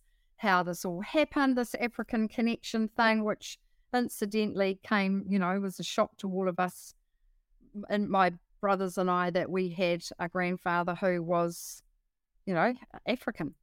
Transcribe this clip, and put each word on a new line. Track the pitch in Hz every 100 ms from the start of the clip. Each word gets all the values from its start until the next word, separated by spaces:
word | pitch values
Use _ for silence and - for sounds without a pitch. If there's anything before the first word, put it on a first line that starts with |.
| _ _ _ -
how | 214 180
this | 175 170
all | 190 175
happened, | 214 311 294 302 269 247
this | 233 -
African | 233 - 220 226 220
connection | - 233 233 - 226 220
thing, | - 226 220
which | 214 - - - _ _ -
incidentally | 247 233 - 208 214 214 190 196 190
came, | - 208 196 196 196
you | 196
know, | 180 196
was | 196 180
a |
shock | 175 - 180 -
to | 196
all | 185 190
of | 175
us | 180 - - - _ _ _ _ _ _ _ 208 -
and | 208 202
my | 190 180 175 _ -
brothers | 202 190 190 190
and | 180
I, | 180 180
that | 175 147
we | 185 185
had | 165 175 175 - -
a | 175
grandfather | 185 180 180 180 175 175 175
who | 190 175
was, | 165 170 170 170 - - _ _ _ _ _ _ -
you |
know, | 170 214 254 - - -
African. | 247 - - 147 -